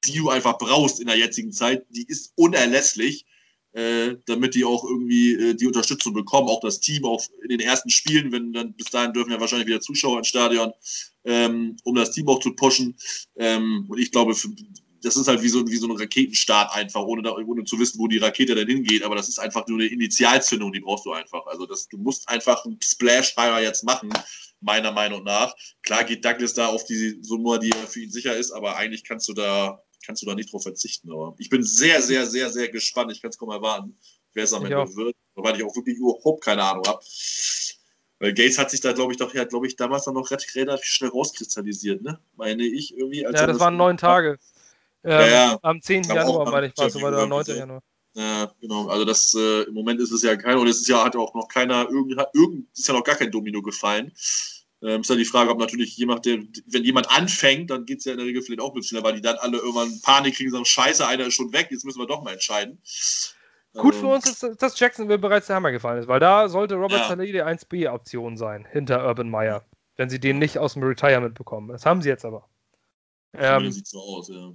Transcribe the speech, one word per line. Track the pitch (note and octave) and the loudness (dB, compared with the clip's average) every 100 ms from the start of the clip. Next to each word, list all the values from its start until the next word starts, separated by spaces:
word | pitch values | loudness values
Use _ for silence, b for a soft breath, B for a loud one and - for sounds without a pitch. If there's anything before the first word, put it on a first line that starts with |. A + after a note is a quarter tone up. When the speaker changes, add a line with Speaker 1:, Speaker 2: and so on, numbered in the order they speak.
Speaker 1:
die | - D3+ | -2 -2
du | D3+ | 0
einfach | C3 B2 A#2 | 2 2 0
brauchst | A2+ C#3 C#3+ - | 2 4 4 0
in | A#2+ | 0
der | A2 | 2
jetzigen | A2+ - A2+ | 2 -2 -8
Zeit, | G2+ A#2+ C3 - | -2 0 0 -4
die | A#2+ A#2+ | -12 -10
ist | D3+ - | -10 -12
unerlässlich, | - E3+ F3 A#2+ B2+ C#3 G#2+ A#2 D3 - _ _ _ _ | 4 4 6 4 4 2 0 -2 -2 -14 _ _ _ _
äh, | A#2 A#2 A#2 A#2 B2 - | -6 -2 0 -2 -4 -4
damit | A#2+ A#2+ | 0 0
die | B2 | 2
auch | A#2+ A#2+ | 2 2
irgendwie, | B2 B2+ B2 A#2+ A#2+ | 0 -4 2 4 6
äh, | A2+ A#2 | 4 2
die | A2+ B2 | 2 2
Unterstützung | B2 A2 - - | 2 0 -2 -2
bekommen, | G#2 G2+ C#3 B2+ | -4 2 4 4
auch | A2 | 0
das | A2+ G2 | -2 -2
Team, | - D3+ | -2 -2
auch | C3 A2+ - - | -2 -2 -4 -12
in | A2+ | -4
den | A#2+ | -2
ersten | A#2 B2+ - | 2 0 2
Spielen, | - - D3+ C#3+ | 0 4 2 2
wenn | A#2+ A#2 | -4 -4
dann, | A#2 A#2 | -6 -6
bis | G#2 A2+ | -8 -4
dahin | B2 A#2+ | 0 0
dürfen | A#2 A#2 | 0 -2
ja | A#2 | -2
wahrscheinlich | A2 B2 A2 | -2 -2 0
wieder | A2+ | -2
Zuschauer | - C#3+ C#3 A#2+ | -2 -2 0 0
ins | A2+ | 0
Stadion, | B2+ A#2+ A#2 A2+ - B B B _ | 2 4 4 0 -4 B B B _
ähm, | A#2 A#2+ A#2 A#2 A#2 A2 | 0 2 2 2 -4 -4
um | - | -2
das | B2 A#2 | 2 2
Team | - D3 | 0 2
auch | B2+ | 2
zu | B2+ | 2
pushen, | - C3+ C3 B2+ B2 B B B - | 2 4 4 0 -6 B B B -2
ähm, | A2+ A2+ A2 G#2+ G2+ | 0 2 0 -2 -4
und | G#2+ | -2
ich | A#2+ | 0
glaube, | B2 A2+ | 4 2
für, | G#2+ G#2 G#2+ - - _ _ | 2 -4 -10 -18 -20 _ _
das | A#2+ A#2+ | -2 0
ist | C3+ | 2
halt | B2 | 2
wie | A#2 | 4
so, | A#2+ A#2+ | 2 0
wie | A2+ | -2
so | A2+ | -4
ein | G#2+ | -4
Raketenstart | G#2+ - B2+ A2 - G#2 G#2 | -4 0 0 0 2 2 2
einfach, | G#2 G#2 G#2+ | -2 -4 -4
ohne | G2+ A2+ | -4 -4
da, | A2+ | -4
ohne | G2 A2 A#2 | -6 -6 -6
zu | G#2 A2+ | -4 0
wissen, | A#2+ A2 | 0 0
wo | A2+ | 0
die | A2 | 2
Rakete | G#2+ - B2+ A2+ | 0 2 2 2
denn | G#2+ | 2
hingeht, | C3+ A2+ G#2+ | 0 2 2
aber | G#2 | 2
das | G#2 G2 | -4 -4
ist | - | -6
einfach | G#2 A2+ A2 | -6 -6 -4
nur | A2 | -2
eine | A2+ | -2
Initialzündung, | B2 A2+ - A#2+ C3 C3+ A2+ G2+ | -2 -2 4 4 4 4 -2 -2
die | F#2+ | -6
brauchst | F#2+ G2+ - | -4 -4 -4
du | |
einfach, | D#2+ D#2+ F2 - | -8 -8 -12 -10
also | E2+ | -12
das, | F#2 F#2+ - | -10 -10 -12
du | G2+ | -6
musst | A2 C3+ - | -4 -4 -4
einfach | A#2+ A#2+ A#2+ | -4 0 0
einen | A#2 A2 | 0 -6
Splash-Hire | - - A#2+ B2 C3 - A#2 A2+ | -4 2 4 4 4 2 2 2
jetzt | A2 G#2+ | 0 -2
machen, | A2+ B2+ G#2+ G#2+ B B B _ | -2 -2 -2 -8 B B B _
meiner | G#2 G#2+ A2 | -2 0 0
Meinung | G#2 G#2 G2+ | -2 -2 -4
nach. | G2 G#2 B2 - B _ | -2 0 0 -4 B _
Klar | - A2 | -4 -2
geht | A#2 A2+ | -2 -2
Douglas | A#2 A#2+ A#2+ | -2 -2 -2
da | - A#2 | 0 -2
auf | A2 | -2
die | - A2+ A2 G#2+ | -4 -4 -4 -6
Summe, | G#2+ A2+ A#2 A#2 | -8 -4 0 0
die | A2+ A2 G#2+ | 2 -2 -2
für | - | -12
ihn | A2 | -12
sicher | G#2+ B2 A2+ | -8 -4 -4
ist, | A#2+ | -4
aber | G#2+ G2+ F2+ | -6 -6 -4
eigentlich | A2 A2+ | -4 -6
kannst | - A2+ - | -10 -8 -6
du | |
da, | G#2 G2+ G2+ G2 G2 _ _ - | -2 0 0 0 -4 _ _ -14
kannst | A2 | -10
du | G#2 | -6
da | G2+ | -8
nicht | G#2 | -8
drauf | G2+ | -10
verzichten, | F#2+ F#2 - - E2 | -10 -8 -8 -8 -12
aber | D#2+ D#2+ - | -10 -10 -12
ich | - | -2
bin | C3 | 0
sehr, | A2 - E3 D#3+ | 2 4 6 6
sehr, | A#2+ C3 A#2+ | 4 2 0
sehr, | A#2+ B2+ | -2 -4
sehr | A#2+ A#2 | -4 -6
gespannt, | A2+ - - A#2 | -4 -4 -2 -4
ich | G#2+ | -6
kann's | A#2 - | -12 -12
kaum | A2+ | -10
erwarten, | G#2 A2 G#2+ G2 - b b _ | -6 -4 -4 -8 -18 b b _
wer | G#2+ | -4
es | A2 | -2
am | G#2+ | -2
Speaker 2:
Ich | - | -2
Speaker 1:
Ende | C#3 | -2
Speaker 2:
auch. | C3 | -4
Speaker 1:
wird, | F#2+ A2+ B2 _ | -4 -6 -6 _
weil | - G#2 G#2+ | -4 -2 -2
ich | |
auch | G#2+ | -4
wirklich | A2 B2 A#2 | -6 -6 0
überhaupt | B2 A#2+ - D#3 | 0 2 0 0
keine | - G#2 | 0 0
Ahnung | G2 F#2+ F#2+ | 0 0 -2
hab. | - B B B B B B B B B B _ _ | -2 B B B B B B B B B B _ _
Weil | - | -2
Gates | G2+ A#2+ C3 | 4 4 4
hat | C3+ | 0
sich | C3 | 0
da, | C3 | -2
glaub | B2 B2+ | 0 -2
ich, | B2 | -2
doch, | B2 | -4
ja, | C3 | -4
glaub | A#2+ A#2+ | -4 -4
ich, | B2+ | -6
damals | C3 B2 C#3 | -4 -2 -2
dann | C#3 | -4
noch | C3 C3 | -6 -6
relativ, | C3+ - | -8 -8
relativ | C3 C3+ C#3 - | -4 -2 -2 -2
schnell | - B2+ | -2 -2
rauskristallisiert, | B2 D3 - A2 - G#2 G2+ G#2 G2 | -2 -4 -4 -10 -8 -6 -6 -4 -4
ne? | A#2+ D#3+ _ _ | -6 -12 _ _
Meine | A2 A2 | -6 -2
ich | A#2+ B2+ D3 B2 | -2 -2 -8 -6
irgendwie, | C3 C#3+ C#3+ | -6 -4 -2
als | |
Speaker 2:
Ja, | C#3+ | 2
Speaker 1:
er | D#3 | 2
Speaker 2:
das | D#3 | 4
Speaker 1:
das | |
Speaker 2:
waren | F3 F3 | 2 4
neun | F3+ F3 | 2 4
Speaker 1:
gemacht | |
hat. | F3 | 4
Speaker 2:
Tage. | F3+ E3 C#3+ b b b b b _ | 4 4 -2 b b b b b _
Ähm, | D#3+ D#3 | 2 6
Speaker 1:
Ja, | C3+ | 8
ja. | A#2+ B2 A2 | 8 6 4
Speaker 2:
am | D#3+ E3 | 0 -2
zehnten | - F#3+ F3 | 0 0 2
Speaker 1:
Kam | E3 | 2
auch | - | 2
Speaker 2:
Januar, | E3 C#3+ | 2 2
Speaker 1:
am | |
Speaker 2:
meine | C#3 C#3 | 0 -2
ich, | B2 | 0
war | C#3 | -2
es, | |
Speaker 1:
Interview | C#3+ C#3 | 0 -2
Speaker 2:
oder | C#3+ | 0
Speaker 1:
irgendwie | C#3 | 0
Speaker 2:
neunter | C#3+ D3+ | 0 -2
Speaker 1:
so. | C#3 | -6
Speaker 2:
Januar. | C3 C3 _ _ _ | -8 -14 _ _ _
Speaker 1:
Ja, | A2 A2 G#2+ G#2+ _ | -8 -4 -2 -4 _
genau. | A2+ G#2+ G#2 | -8 -6 -2
Also | G#2 | 0
das, | G#2 A2 - | 2 2 4
äh, | A2 A2 G#2+ | 4 4 2
im | G#2+ | 0
Moment | G#2+ A2+ A#2+ | -4 -2 0
ist | A#2+ | 0
es | A#2 | 0
ja | A#2+ G#2+ | 2 2
kein, | A2 B2+ | 2 4
und | A#2+ | 4
es | A#2 | 2
ist | - | 2
ja, | B2 | 4
hat | A#2 A#2+ | 4 2
auch | A2+ | -4
noch | A#2 A2 | -6 -4
keiner, | C3 B2 B2 A#2+ | -2 0 0 0
irgend, | C3+ C3+ C3 | -2 -2 -2
hat | C3+ | 0
irgend, | D3 F3 C#3+ B2 - | 6 4 4 -12 -6
ist | - | 0
ja | |
noch | B2+ | 0
gar | A#2+ D3 | 2 0
kein | B2+ | 0
Domino | G#2+ G#2 G#2 | -2 -4 -6
gefallen. | G2+ G2+ G#2 G#2 C3 - B B B B _ _ | -6 -4 -2 -2 -4 -6 B B B B _ _
Ähm, | A2 A2 | -4 -2
ist | A2 | 2
ja | B2 | 0
die | |
Frage, | A2+ B2 A#2 | 2 4 4
ob | A2+ | 2
natürlich | A2 A#2+ A#2 - | -2 -2 -4 -2
jemand, | A#2+ A#2 A#2+ | -2 0 0
der, | A2+ G#2+ - - | -2 -4 -18 -4
wenn | A#2+ | 0
jemand | A#2 C3 A#2 | 2 2 4
anfängt, | C3+ F3+ - C#3+ C#3 F3 | 2 2 2 2 2 -2
dann | C3 A#2+ | -6 -6
geht's | C3+ | -8
ja | - | -6
in | B2 | -6
der | B2 | -4
Regel | B2 | -4
vielleicht | B2+ A2+ | -6 -6
auch | C3+ | -6
ein | |
bisschen | C3 - | -6 -6
schneller, | A2+ | -2
weil | A2 | 0
die | A2 | 0
dann | A2 A#2 | -2 -2
alle | B2 A#2+ | -2 -2
irgendwann | A2+ A#2+ A#2 A2 | -2 -2 -2 -2
Panik | - C#3 C#3 B2+ | 4 4 4 -2
kriegen | C3 | -4
und | |
sagen, | B2 | -2
„Scheiße, | A#2+ - C3 E3 C3+ | 0 4 4 2 0
einer | C3 B2 | 0 -2
ist | |
schon | - A#2+ | -2 -2
weg, | B2+ D#3+ | -2 -2
jetzt | C3 | -6
müssen | C#3+ B2+ | -10 -10
wir | A#2+ | -6
doch | D3 | -6
mal | D3 | -8
entscheiden.“ | F#2+ - G#2 G#2 D#3 - B B B B B B B B | -6 -4 -2 -4 -10 -16 B B B B B B B B
Speaker 2:
Gut | A3 A#3+ | 2 2
Speaker 1:
Also | - | 4
Speaker 2:
für | C#4 | 2
uns | C4+ C4 | 2 2
ist, | A#3 B3 A3+ | 0 -8 -2
dass | C4 - | -4 2
Jacksonville | A#3+ - G#3+ G#3 | 0 0 0 0
bereits | G3 G#3 - | 4 2 2
der | F#3+ | -2
Hammer | F3 | 0
gefallen | B2 A#2 A#2+ | -2 -4 -4
ist, | A#2+ | 0
weil | B2+ | 4
da | E3+ G3+ G#3+ | 6 6 4
sollte | F3+ G#3 | 2 -2
Robert | G3 F#3+ G3+ | -2 0 0
Speaker 1:
Ja. | A3 | 0
Speaker 2:
Saleh | F3+ F#3+ | -2 -4
die | F#3+ | -2
eins | D#3 E3 | -2 -4
B | - F3+ D#3 | -6 -4 -2
Option | A#2+ - B2 A#2 A2+ | -4 -8 -10 -8 -8
sein, | A2+ G#2+ - | -8 -8 -6
hinter | D3 C3+ B2+ C3 | -6 0 0 2
Urban | A#2+ A#2 | -2 -2
Meyer, | A2 A2 | 0 0
Speaker 1:
Ja. | G#2 _ _ _ _ | -2 _ _ _ _
Speaker 2:
wenn | B2+ | -4
sie | B2+ | 0
den | C3 C#3 | 0 2
Speaker 1:
Ja. | |
Speaker 2:
nicht | D3+ D3+ | 2 0
aus | D3 | -4
dem | - | -2
Retirement | C3 C3 C#3+ C3 A#2+ | -4 2 4 4 2
bekommen. | A2+ - A2 G#2 | -8 -12 -10 -10
Das | A#2+ - | -2 2
haben | F3+ | 2
sie | D3 | 2
jetzt | C3 | -2
aber. | A#2+ A2 _ _ _ _ _ _ _ _ _ | -4 -12 _ _ _ _ _ _ _ _ _
Ähm, | - C3+ | -2 2
Speaker 1:
Zumindest | C3+ G2+ G2 | 4 2 -6
sieht's | G2 | -12
so | G2+ | -14
aus, | G2 F#2+ F2+ | -12 -12 -12
ja. | F#2 F2+ | -16 -18